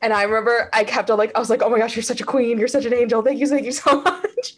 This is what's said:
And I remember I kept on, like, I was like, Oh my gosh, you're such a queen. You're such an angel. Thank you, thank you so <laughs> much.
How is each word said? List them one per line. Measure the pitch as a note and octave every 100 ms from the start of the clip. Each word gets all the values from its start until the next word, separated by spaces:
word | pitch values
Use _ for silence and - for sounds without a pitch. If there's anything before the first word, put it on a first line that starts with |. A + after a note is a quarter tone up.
And | A3+
I | G#3+
remember | G3+ A3 G#3+ A#3 A#3
I | A3
kept | G#3 B3 F#3+
on, | A3
like, | G#3+ A3
I |
was | A#3
like, | A3+
Oh | A3
my | A#3
gosh, | A3+ A#3
you're |
such | A3 A#3+
a | -
queen. | C4+ A#3 A#3
You're | A3+
such | C#4+ A#3
an |
angel. | B3 A#3+ A#3
Thank | A3 C#4+
you, | C#4+
thank | C#4+ A3+
you |
so | C4 - C#4+
<laughs> |
much. | F4+ F4+ G#4 - B4